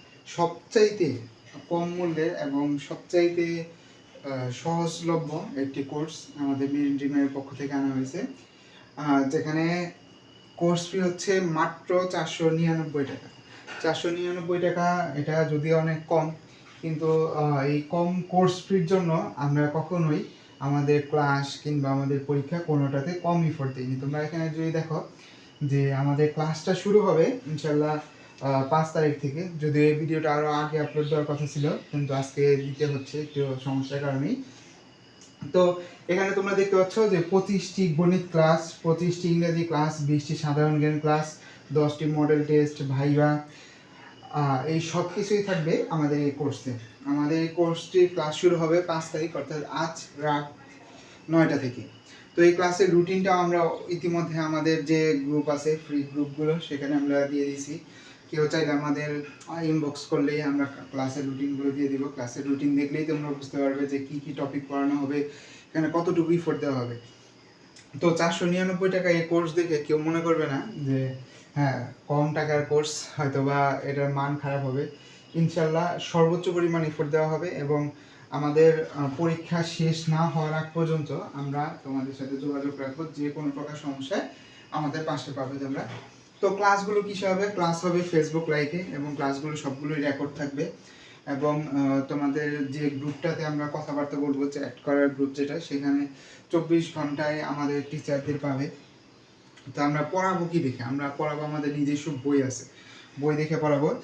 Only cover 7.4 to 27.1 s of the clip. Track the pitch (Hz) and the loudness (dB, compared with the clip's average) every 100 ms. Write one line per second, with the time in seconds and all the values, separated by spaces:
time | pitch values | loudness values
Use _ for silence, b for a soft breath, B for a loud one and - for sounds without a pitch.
7.4 | - - 139 139 135 131 131 175 262 - | -10 -8 -4 -2 0 0 -4 -4 -8 -10
8.4 | B B B B B - 147 139 135 151 | B B B B B -6 2 2 2 0
9.4 | 147 156 165 175 175 - - - - - | 0 0 0 0 -4 -10 -20 -20 -20 -20
10.4 | - - 170 170 - 190 180 175 - 190 | -18 -2 2 2 0 0 0 0 0 2
11.4 | 175 156 165 - - 180 180 180 160 - | 2 0 0 -2 0 0 2 -2 -4 0
12.4 | 165 160 165 160 151 147 135 - - - | 2 4 2 2 0 -2 -4 -6 -14 -20
13.4 | - B B - 160 156 180 175 180 180 | -20 B B -4 -2 0 -2 -2 -4 -4
14.4 | 170 175 175 175 175 180 165 143 147 160 | -2 0 2 2 2 2 0 -4 -2 0
15.4 | 151 151 156 160 160 156 - 165 156 160 | 2 0 2 2 2 -2 0 0 0 -4
16.4 | - B B B 165 151 160 160 156 147 | -16 B B B -6 -2 2 2 2 0
17.4 | 147 139 143 147 147 175 175 180 175 180 | 2 2 2 0 0 0 0 0 0 4
18.4 | 185 - - 190 165 190 170 156 - - | 4 2 0 2 4 2 2 0 -2 -2
19.4 | 143 143 - 160 151 180 160 156 214 B | 0 2 2 0 -2 0 2 0 -2 B
20.4 | B B 139 143 139 147 143 151 143 139 | B B -2 2 4 4 4 2 2 2
21.4 | 135 - 151 147 135 139 139 143 135 143 | -2 -6 -4 -2 0 0 0 0 0 -2
22.4 | 139 170 170 147 139 139 156 175 170 170 | 0 -4 0 2 2 0 -2 -4 0 2
23.4 | 160 - 131 127 127 131 139 151 156 165 | 2 0 -4 -4 -4 -4 -4 -4 -4 -4
24.4 | 160 156 160 160 151 156 - - B B | -4 -2 -2 -2 -2 -4 -6 -16 B B
25.4 | B B 143 139 139 135 143 143 151 160 | B B 0 2 2 2 2 4 2 2
26.4 | 156 160 - 180 208 208 196 | -2 -2 0 0 4 6 6